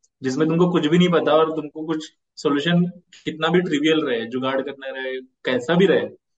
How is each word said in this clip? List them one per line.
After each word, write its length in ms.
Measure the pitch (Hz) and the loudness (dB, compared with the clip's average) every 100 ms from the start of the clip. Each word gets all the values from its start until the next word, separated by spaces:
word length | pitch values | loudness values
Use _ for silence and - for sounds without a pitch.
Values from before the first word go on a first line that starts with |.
| _ _ | _ _
जिसमें 240 | 131 135 160 | -6 -2 0
तुमको 240 | 165 175 | 2 2
कुछ 160 | 175 151 | 2 2
भी 100 | 175 | 2
नहीं 120 | 180 | 4
पता 240 | 165 135 | 2 2
और 180 | 151 160 | 2 2
तुमको 340 | 156 147 156 160 | -2 -8 -10 -6
कुछ 280 | 156 - _ _ - | -6 -8 _ _ -6
सॉल्यूशन 500 | 147 143 160 175 180 - _ - - | -2 0 2 2 0 -4 _ -12 -10
कितना 220 | 151 160 | -4 2
भी 140 | 175 | 2
ट्रिवियल 420 | 170 147 156 156 139 | 2 0 2 2 0
रहे, 200 | 117 117 | -4 -4
जुगाड़ 360 | 131 131 135 | -4 -2 -4
करना 280 | 135 135 135 | -4 -10 -12
रहे, 320 | 135 131 131 | -8 -8 -8
कैसा 540 | - _ 135 127 139 170 | -12 _ -4 -4 0 2
भी 100 | 185 | 4
रहे, 240 | 127 101 - _ | 4 0 -10 _